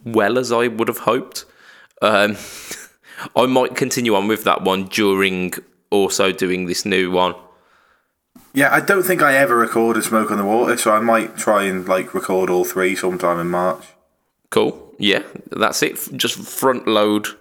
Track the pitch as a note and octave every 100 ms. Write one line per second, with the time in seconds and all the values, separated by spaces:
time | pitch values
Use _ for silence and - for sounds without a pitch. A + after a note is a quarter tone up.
0 | A#2 A2+ G#2 B2 A#2+ A#2 A#2+ A2 A2+ A2
1 | - B2+ - - - _ - - _ _
2 | G#2 G#2 G#2 G2+ - - - - - _
3 | _ - - - B2+ C3 B2+ - C3 C3
4 | A#2+ G2 G2+ G#2+ - - F#2+ F#2+ F#2+ -
5 | G2+ F#2+ G2 F#2 F2+ - - _ _ G2+
6 | F#2+ - G2 F2+ F#2 F2+ F2+ F2+ G#2 F#2+
7 | F2+ F2+ F2+ F2 - _ _ _ _ _
8 | _ _ _ - _ C3+ C#3 D3+ D3 G3
9 | F#3 F3 D3+ C3+ C#3 A#2+ A2+ A#2 A2+ A2
10 | - A2 G#2+ G#2 G2+ A2+ B2 B2 A2+ G#2+
11 | A2+ A2+ G#2+ - - G#2 G2 F#2 F2+ F#2
12 | F2+ F#2+ F#2 F#2 F#2 F2+ F2+ F#2 F2+ F#2+
13 | F#2 F2+ F2 E2+ E2+ F2 F#2 - - _
14 | _ _ _ _ _ - A#2+ - - -
15 | G2+ G2 - - - - G#2+ - - -
16 | - B2 - - F#2+ - C3 A#2+ - G#2+
17 | G#2 G#2 G#2 -